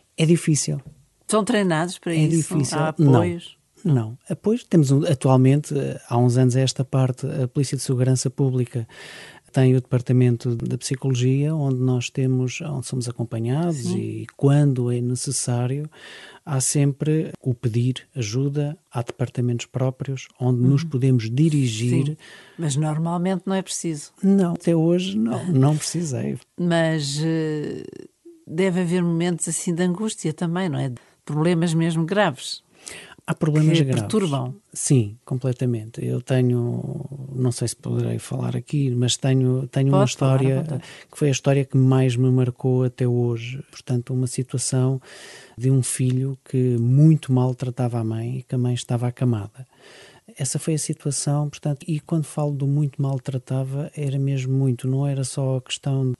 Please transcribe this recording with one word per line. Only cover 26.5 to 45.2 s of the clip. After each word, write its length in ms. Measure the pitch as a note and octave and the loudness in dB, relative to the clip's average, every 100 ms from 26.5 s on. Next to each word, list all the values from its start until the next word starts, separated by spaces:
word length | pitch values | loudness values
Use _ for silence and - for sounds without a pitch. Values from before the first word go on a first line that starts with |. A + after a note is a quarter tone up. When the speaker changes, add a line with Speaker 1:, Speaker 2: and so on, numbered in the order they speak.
| - | -4
Speaker 2:
Mas, 580 | F3 E3+ D#3+ D#3+ C#3 D3 | 0 2 2 0 -2 -2
eh, 580 | D#3+ D#3+ D#3 D3+ - - - - - _ E4+ - - | -2 -2 -2 -4 -6 -8 -12 -16 -20 _ -20 -20 -8
deve 340 | D#3+ F#3+ F3+ | -2 0 0
haver 200 | E3+ F3+ | 0 0
momentos 460 | F3 E3 F3 E3 - | 2 0 0 -2 -4
assim 260 | - F3+ | -4 -2
de 80 | E3 | 0
angústia 520 | F3+ F3 A3 - D#3 | 0 0 -4 -4 -6
também, 340 | D3 F3 F3 F#3+ | -4 -4 -2 -2
não 100 | C3+ | -2
é? 140 | C3+ A#2 - _ | -4 -8 -16 _
Problemas 480 | - D3 E3 E3 E3+ | -6 0 2 2 2
mesmo 320 | D#3+ E3 E3 | 2 2 0
graves. 580 | E3 G3+ F#3 B2 - - _ _ - - - - - | 0 0 0 -2 -10 -14 _ _ -18 -18 -20 -12 -8
Speaker 1:
Há 60 | |
problemas 440 | D#3 D#3 D3+ D#3 E3 | -2 0 4 4 4
Speaker 2:
Que 40 | |
Speaker 1:
graves. 180 | C3+ A#2+ | 2 0
Speaker 2:
perturbam. 520 | G#2 G#3+ F3+ C#3 B2+ - _ | 0 0 0 -2 -6 -10 _
Speaker 1:
Sim, 440 | - - C3+ G#2 A2+ | -8 2 2 2 -6
completamente. 800 | - B2+ C3 B2 B2+ A#2 A2 - | -8 -4 -4 -2 -2 -2 -6 -8
Eu 160 | B2 B2 | -6 -4
tenho, 840 | - C3 B2 A#2+ A#2+ A#2+ - - B2+ C#3 C3 | 0 2 2 2 -2 -4 -6 -8 -10 -12 -10
não 160 | C3 B2+ | -2 -2
sei 160 | - A2+ | -2 -6
se 80 | |
poderei 460 | - B2+ A#2+ A#2 A#2 | -6 -6 -4 -2 -4
falar 340 | - C3 B2 | -6 -6 -4
aqui, 360 | B2 - D3 C3+ | -6 -4 -2 0
mas 260 | A#2+ B2 - | 0 0 0
tenho, 500 | C3+ C3 B2+ B2+ C3 | 2 2 2 0 -2
tenho 220 | C#3 C3+ | 0 2
uma 100 | C#3 C3 | 4 2
Speaker 2:
Pode 100 | - | 2
falar 160 | C3+ | 2
à 20 | C3+ | 2
Speaker 1:
história 200 | C3 C3+ | 2 0
Speaker 2:
vontade. 200 | D#3 C3+ - - - | -2 -8 -10 -20 -20
Speaker 1:
que 80 | - | -2
foi 100 | D3 | 0
a 40 | |
história 320 | C3 C#3 C#3 | 2 2 2
que 120 | C3 C3+ | 2 4
mais 380 | C3 C3 C3 | 4 4 4
me 160 | A#2+ C3 | 2 2
marcou 540 | B2+ B2 - C3 B2+ | 4 2 0 0 0
até 200 | B2+ B2 B2 | 0 -2 0
hoje. 520 | A#2+ A#2+ A#2 A#2+ C3+ - | 0 0 -2 -8 -14 -16
Portanto, 460 | - - B2 A#2+ | -18 -4 -4 -2
uma 140 | B2+ B2+ | -4 -2
situação 720 | - B2+ B2+ - C3 C3 C3 - - | -4 -6 -6 -2 0 0 -2 -8 -20